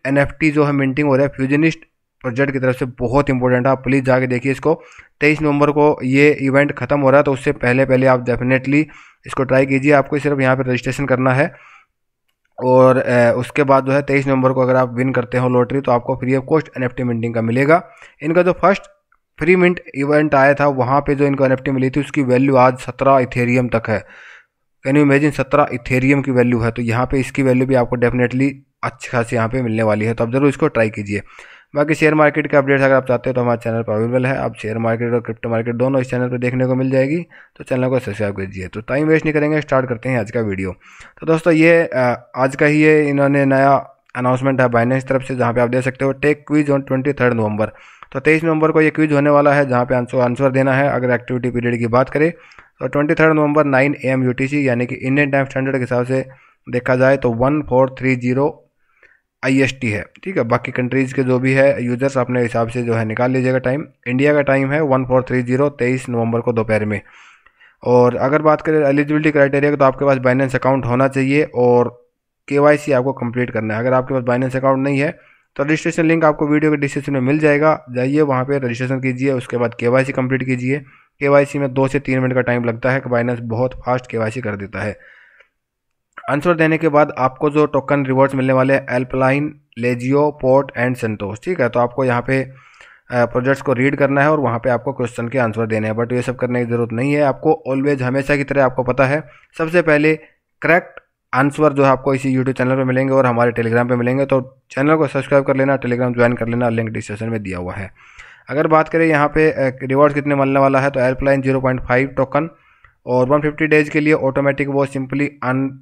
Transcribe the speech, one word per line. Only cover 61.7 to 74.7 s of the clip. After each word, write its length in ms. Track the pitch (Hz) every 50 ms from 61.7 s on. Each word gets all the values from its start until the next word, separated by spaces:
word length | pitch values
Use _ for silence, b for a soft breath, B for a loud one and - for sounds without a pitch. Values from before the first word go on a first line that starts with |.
| - 98 123
यूजर्स 340 | 120 123 120 135 139 131
अपने 240 | 131 120 123 123 123
हिसाब 260 | 120 113 - 117 117
से 140 | 117 120 127 120
जो 100 | 117 113
है 100 | 113 110
निकाल 260 | 107 107 117 123 131
लीजिएगा 260 | 131 131 127 127 131
टाइम। 280 | 127 127 127 131 151 - - _ _ -
इंडिया 260 | 123 123 131 139 147 147
का 80 | 147
टाइम 300 | 139 139 135 135 135 135
है 80 | 143 156
वन 240 | 160 135 131 131 131
फ़ोर 180 | 123 127 127 123
थ्री 180 | - 127 127
ज़ीरो, 260 | 123 120 127 127 143 143
तेईस 380 | 143 - 120 123 131 127 127 131
नवंबर 300 | 120 117 117 117 117 117
को 140 | - 123 117
दोपहर 320 | 113 107 110 107 104 107
में। 140 | 107 104 98 - b b b b b b b b b b b b b b b -
और 320 | 123 123 123 123 123 120
अगर 240 | - 127 135 147 151
बात 200 | 151 156 151 151
करें 180 | - 156 156 151
एलिजिबिलिटी 520 | 147 139 139 147 143 147 151 151 156 156
क्राइटेरिया 400 | 147 147 139 139 139 139 143 147
की, 60 | 147
तो 80 | 143 139
आपके 200 | 131 127 - 139
पास 120 | 139 135
Binance 380 | 131 123 127 123 135 139 127 135
अकाउंट 300 | 127 - 131 135 131 117
होना 220 | 117 120 127 135
चाहिए 360 | 135 131 135 131 135 139 147 151 - -
और 340 | 123 123 123 120 120 120 120 - - _ _ _ _ _ _ _ _ _
केवाईसी 440 | - 143 143 147 147 147 147 - 151
आपको 220 | 135 123 123 135 131
कंप्लीट 380 | - 127 117 117 123 123 120
करना 220 | - 110 110 110 107
है। 60 | 110
अगर 140 | 120 127 127
आपके 200 | 127 127 - 135
पास 100 | 131 120
Binance 300 | 123 120 123 131 127 131
अकाउंट 280 | 131 131 135